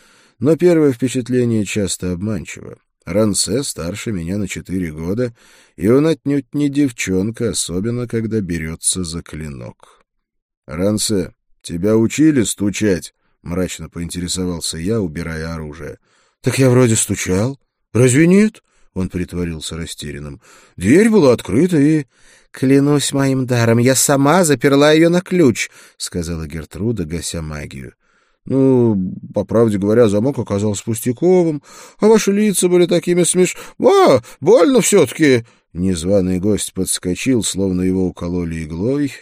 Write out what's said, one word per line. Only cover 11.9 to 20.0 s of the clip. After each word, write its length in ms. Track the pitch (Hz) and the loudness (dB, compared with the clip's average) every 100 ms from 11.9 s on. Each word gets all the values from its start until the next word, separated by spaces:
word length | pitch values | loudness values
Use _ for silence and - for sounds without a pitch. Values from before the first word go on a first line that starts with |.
| 110 | 2
учили 460 | 113 - 156 143 | 2 2 4 4
стучать?» — 720 | 98 - 101 92 107 87 - _ _ _ | 0 -2 -4 -2 0 -2 -4 _ _ _
мрачно 460 | 78 87 87 - 78 | -8 -6 -6 -6 -14
поинтересовался 880 | 85 85 87 87 90 90 85 - 80 | -10 -10 -8 -6 -6 -6 -6 -8 -6
я, 220 | 87 113 | -4 -2
убирая 540 | 90 78 82 80 80 | -4 -6 -8 -8 -8
оружие. 440 | 82 78 73 71 - _ _ _ _ | -10 -12 -14 -16 -16 _ _ _ _
«Так 160 | 131 123 | -4 2
я 120 | 131 | 4
вроде 240 | 123 123 | 6 4
стучал. 640 | 110 - 95 95 92 120 139 _ _ _ | 2 -2 -4 -2 -2 -2 -6 _ _ _
Разве 340 | 107 127 131 165 | 2 4 4 4
нет?» 360 | 190 214 - _ _ _ | 4 2 -2 _ _ _
Он 160 | 90 92 | -6 -6
притворился 680 | 92 87 87 87 80 - 82 | -4 -6 -6 -6 -6 -10 -10
растерянным. 640 | 82 - | -10 -12